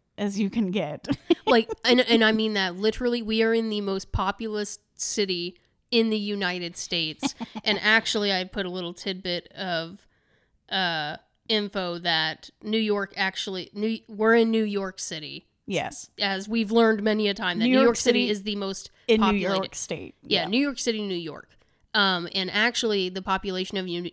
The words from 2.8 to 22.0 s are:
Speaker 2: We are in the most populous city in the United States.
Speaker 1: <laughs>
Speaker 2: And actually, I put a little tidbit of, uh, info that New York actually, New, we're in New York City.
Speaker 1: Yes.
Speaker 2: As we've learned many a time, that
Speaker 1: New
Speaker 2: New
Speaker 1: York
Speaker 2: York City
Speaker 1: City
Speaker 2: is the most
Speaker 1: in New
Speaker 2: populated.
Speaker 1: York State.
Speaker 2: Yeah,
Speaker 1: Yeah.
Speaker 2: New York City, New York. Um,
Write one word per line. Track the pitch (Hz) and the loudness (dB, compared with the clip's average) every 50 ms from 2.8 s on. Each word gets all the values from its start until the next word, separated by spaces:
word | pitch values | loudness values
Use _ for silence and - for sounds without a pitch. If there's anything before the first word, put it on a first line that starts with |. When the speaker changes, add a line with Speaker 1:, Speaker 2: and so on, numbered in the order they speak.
| 202 220 220 - 254 240 240 240 | 0 0 0 0 0 0 0 0
Speaker 2:
We | 226 208 220 220 | -2 0 2 2
are | 220 226 226 | 4 4 2
in | 226 226 220 | 2 2 0
the | 214 208 | -2 -2
most | 202 196 190 196 - - | -2 -2 -2 -4 -4 -4
populous | - - 196 185 202 - 226 220 214 208 208 202 - - _ _ _ | -2 -2 0 -2 -2 -4 -6 -6 -4 -4 -6 -6 -8 -12 _ _ _
city | - - - - 226 208 185 185 175 170 175 175 _ _ _ _ _ _ _ | -8 -6 -4 -2 0 0 0 -2 -4 -6 -6 -10 _ _ _ _ _ _ _
in | - 233 226 226 | 2 2 4 2
the | 214 220 | 0 -2
United | 202 208 208 202 196 180 180 180 175 170 175 | -2 -4 -4 -2 -2 -2 -2 -4 -6 -8 -8
States. | - - - 185 170 165 156 160 - - 277 - - 233 - | -10 -8 -4 -4 -2 -2 -4 -4 -4 -4 -6 -4 -6 -12 -14
Speaker 1:
<laughs> | - 220 - | -12 -6 -2
Speaker 2:
And | 226 208 - | -2 -2 0
actually, | - 208 214 226 220 - - 220 208 202 196 | 2 2 2 2 2 0 -2 -2 0 0 0
I | 185 185 | -2 -4
put | 190 - 220 190 | -4 -6 -6 -6
a | 180 | -4
little | 175 185 180 170 175 | -6 -6 -6 -8 -8
tidbit | - - 202 190 185 190 185 175 175 - - - | -8 -8 -8 -8 -6 -6 -6 -6 -6 -6 -10 -12
of, | - 196 185 175 160 165 165 185 - _ _ _ _ _ _ _ _ _ _ _ _ _ - | -10 -6 -4 -4 -4 -4 -6 -12 -18 _ _ _ _ _ _ _ _ _ _ _ _ _ -6
uh, | 202 190 185 175 170 156 151 147 123 - _ _ _ _ _ - | -4 -2 0 0 -2 -2 -4 -6 -8 -10 _ _ _ _ _ -2
info | 226 214 208 202 - 208 185 175 170 170 | 0 0 0 -2 -4 -4 -4 -4 -6 -4
that | 175 175 165 160 156 156 160 - - - - _ | -2 0 0 0 0 -2 -4 -8 -12 -20 -20 _
New | - 214 214 226 | -6 -2 0 0
York | 220 214 208 202 196 190 - | 2 2 2 0 0 -4 -4
actually, | - 196 190 190 - - - 190 185 175 - - | -4 -2 -2 -2 -4 -8 -6 -6 -8 -8 -10 -6
New, | 202 208 220 226 220 - - | -4 -4 -2 -2 -4 -8 -12
we're | 226 202 214 220 226 | -4 0 4 4 6
in | 233 226 226 | 6 6 4
New | 226 220 220 | 4 2 2
York | 208 202 196 196 190 185 - | 0 -2 -4 -4 -6 -6 -8
City. | - - 175 156 151 135 135 160 - _ _ _ _ | -8 -8 -8 -10 -10 -12 -14 -16 -18 _ _ _ _
Speaker 1:
Yes. | - 196 160 - - - - - - _ - | -4 -4 -4 -4 -4 -8 -12 -14 -16 _ -4
Speaker 2:
As | 208 196 196 190 196 208 | -4 -2 -2 -4 -4 -2
we've | 220 226 226 196 | -2 -2 0 2
learned | 226 233 233 220 220 214 | 4 6 6 6 4 4
many | 208 214 214 214 214 202 | 2 2 2 2 2 0
a | 196 | 0
time, | 208 220 180 175 220 | -2 -2 -2 0 2
that | 226 | 2
Speaker 1:
New | 247 | 4
Speaker 2:
New | 254 254 | 6 6
Speaker 1:
York | - | 6
Speaker 2:
York | 240 233 | 6 4
City | - - 254 233 247 247 | 4 4 2 4 4 2
Speaker 1:
City | 240 | 0
Speaker 2:
is | 214 202 190 | -2 -2 -4
the | 214 208 202 | -4 -4 -4
most | 202 196 190 - - - _ _ _ - | -4 -6 -6 -8 -10 -14 _ _ _ 2
Speaker 1:
in | 226 220 | 4 4
New | 214 185 | 6 4
Speaker 2:
populated. | 208 202 180 185 196 | 4 2 2 0 0
Speaker 1:
York | 190 190 - - | -2 -2 -4 -6
State. | - - - 185 - 90 - - _ - | -8 -8 -8 -8 -8 -10 -12 -16 _ -4
Speaker 2:
Yeah, | - 202 185 | 0 0 0
Speaker 1:
Yeah. | 165 170 | 0 0
Speaker 2:
New | 202 247 | 0 0
York | 285 285 254 - | 0 0 -2 -4
City, | - 247 226 214 | -4 -4 -2 -2
New | 208 196 185 | -4 -4 -6
York. | 175 170 156 147 - - _ _ _ _ _ _ _ _ _ - | -6 -6 -8 -10 -14 -16 _ _ _ _ _ _ _ _ _ 2
Um, | 214 | 2